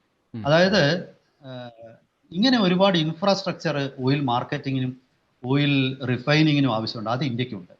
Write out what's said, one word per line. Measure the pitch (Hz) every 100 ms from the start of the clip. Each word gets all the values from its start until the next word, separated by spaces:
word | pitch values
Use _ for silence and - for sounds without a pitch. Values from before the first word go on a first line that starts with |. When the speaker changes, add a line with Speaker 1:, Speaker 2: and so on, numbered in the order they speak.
| _ _ _
Speaker 1:
ഉം. | 117 110
Speaker 2:
അതായത്, | 160 185 196 143 175 - - _ _
ആ, | 135 127 120 117 113 - _ _ _
ഇങ്ങനെ | 170 247 247
ഒരുപാട് | 185 180 196 170
ഇൻഫ്രാസ്ട്രക്ചർ | 156 160 202 190 185 - 165 143 135 139
ഓയിൽ | 127 147
മാർക്കറ്റിങ്ങിനും | 135 120 123 147 139 135 127 127 _ _ _ _
ഓയിൽ | 123 139 143 139 131 135
റിഫൈനിങ്ങിനും | 123 123 151 151 156 147 135
ആവശ്യമുണ്ട്, | 110 110 120 110
അത് | 123
ഇന്ത്യക്കുണ്ട്. | 147 117 120 101 87